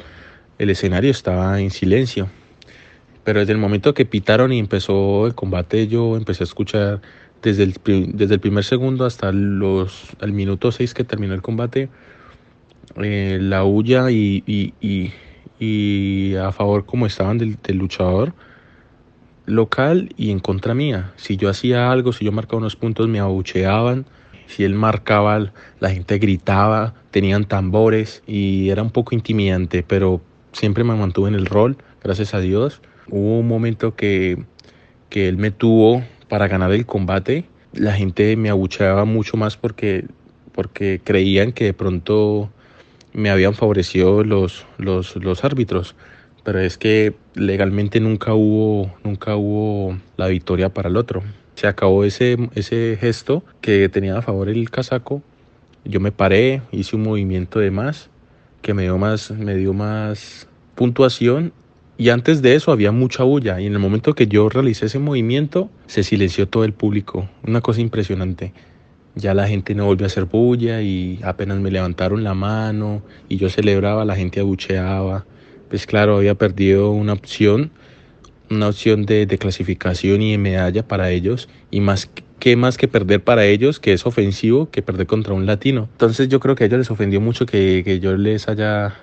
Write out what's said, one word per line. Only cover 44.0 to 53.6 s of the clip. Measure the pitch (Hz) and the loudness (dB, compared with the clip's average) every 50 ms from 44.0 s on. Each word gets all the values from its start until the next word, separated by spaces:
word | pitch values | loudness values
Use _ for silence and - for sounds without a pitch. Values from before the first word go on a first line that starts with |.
| 90 92 101 104 107 | 4 4 4 4 2
los, | 107 104 98 95 90 - - - - - | 2 2 2 0 0 -4 -8 -18 -18 -12
los, | - - 98 92 92 92 - - | -8 -4 -4 -2 -2 -4 -6 -10
los | 92 92 95 90 - - | -6 -4 -4 -4 -2 -2
árbitros. | 139 143 127 117 98 - 92 90 - - _ - - - - - _ _ _ _ | -2 0 -2 -2 -2 -2 -4 -4 -6 -12 _ -20 -20 -20 -20 -20 _ _ _ _
Pero | 110 98 92 | -4 -2 -2
es | 92 87 - | -2 -2 -4
que | - - 110 107 110 107 104 104 - _ _ _ | -2 0 2 4 4 2 2 -2 -4 _ _ _
legalmente | - 101 98 98 95 98 95 98 101 104 101 - 117 | -2 -2 0 0 0 0 0 0 0 -2 0 0 0
nunca | 110 110 110 104 - 117 110 | 2 0 0 -2 0 0 2
hubo, | 110 107 107 107 107 107 107 107 101 95 95 92 - - | 2 4 4 2 2 2 2 0 0 -2 -4 -8 -10 -8
nunca | 104 104 101 - 110 107 | -8 -8 -6 -4 -4 -4
hubo | 104 101 101 104 107 107 107 104 101 98 95 92 92 - - _ | -2 -2 -2 -2 -2 -2 -2 -2 -4 -4 -4 -6 -8 -12 -12 _
la | - 92 | -4 -2
victoria | 95 92 90 - - 92 90 92 95 95 | -2 -2 -2 -2 -2 0 0 0 -2 -2
para | 101 92 87 | -4 -4 0
el | 90 | 0
otro. | 107 - - 98 92 98 104 101 - _ _ _ | 0 0 -2 -6 -8 -8 -10 -14 -18 _ _ _
Se | - - | -2 -2
acabó | 104 98 - 104 95 95 98 101 | -2 0 2 2 4 4 4 4
ese, | 101 101 - 127 123 123 120 123 117 - | 2 2 0 0 2 2 0 -2 -4 -6
ese | 110 98 - 120 117 117 117 110 98 | -6 -6 -4 -2 -2 0 -2 -2 0
gesto | 110 117 113 - - - 135 175 - - _ | 0 -2 -2 -2 -2 -2 -2 -2 -4 -8 _
que | _ | _